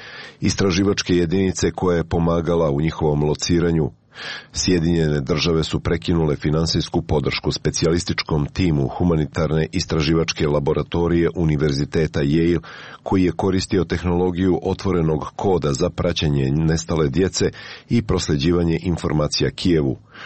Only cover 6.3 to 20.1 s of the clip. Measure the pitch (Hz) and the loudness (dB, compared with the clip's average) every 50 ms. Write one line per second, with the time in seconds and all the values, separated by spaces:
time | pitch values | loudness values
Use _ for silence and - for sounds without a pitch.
6.3 | 71 - - 78 73 80 82 82 - 87 78 - - 87 - - 82 73 69 67 | 0 0 0 0 0 0 0 0 0 -2 -2 -2 -2 -2 0 0 0 0 0 -2
7.3 | - - - 76 69 - - 78 - - - 82 85 87 - - 87 - - - | -4 -4 -4 -4 -4 -2 -2 -2 -2 0 0 2 2 0 0 -2 -4 -4 -4 -2
8.3 | 82 76 71 69 - - 95 87 78 71 67 62 - - 90 90 85 78 76 69 | -2 -2 -2 -2 -2 0 0 2 2 2 0 -2 -2 0 0 2 2 2 0 -2
9.3 | - - 82 71 76 80 80 78 - 92 - - - 80 73 73 82 82 80 - | -2 -2 -2 0 2 0 0 0 -2 -4 -4 -2 -2 0 0 2 2 2 0 0
10.3 | - - 82 73 73 73 69 76 76 73 71 - - 87 85 82 85 85 82 80 | -2 -2 0 0 0 0 2 0 0 0 -2 -2 -2 0 0 2 2 2 2 0
11.3 | - 92 85 78 76 71 73 76 69 67 73 69 - 85 78 73 - 82 71 71 | 0 0 0 2 2 2 2 0 0 0 -2 -2 0 0 0 0 0 -2 0 2
12.3 | 73 82 82 85 87 80 - - - - - - - - - - 101 95 92 87 | 2 2 2 2 0 0 -2 -8 -16 -18 -18 -18 -18 -12 -6 -2 0 2 2 2
13.3 | 82 - - 98 92 95 90 - - 95 82 80 92 82 - 90 87 87 90 92 | 0 0 -2 0 0 0 -2 0 0 0 0 0 -2 -2 -2 0 0 0 0 0
14.3 | 87 85 95 95 87 - - 95 92 - - 98 87 87 80 80 78 67 - - | 0 0 2 2 2 2 0 -2 -4 -2 -2 -2 0 0 2 0 0 -2 -4 -6
15.3 | - - - 101 92 82 71 73 71 65 87 87 - - - 87 85 - - 76 | -6 -2 0 2 2 2 2 0 0 0 0 -2 -2 -2 -2 -2 -2 0 0 0
16.3 | 71 69 67 65 69 78 80 80 80 80 - - 87 80 78 71 65 80 95 90 | 0 2 0 0 0 2 2 2 0 0 -2 -2 0 0 0 2 2 2 0 0
17.3 | - - 101 80 - - - - - - - - 123 117 107 - 95 90 - - | 0 0 0 0 -2 -4 -16 -18 -18 -14 -6 -2 0 0 0 0 -2 -2 0 0
18.3 | 80 71 67 85 87 87 87 82 82 80 82 95 82 78 - 82 73 76 73 73 | 0 0 2 2 2 2 2 2 0 0 0 -2 -2 -2 -2 -2 0 0 0 0
19.3 | - - - 67 - - - 95 87 78 71 65 60 - - - | 0 -2 -2 -2 -2 0 0 2 2 4 2 0 -2 -4 -8 -18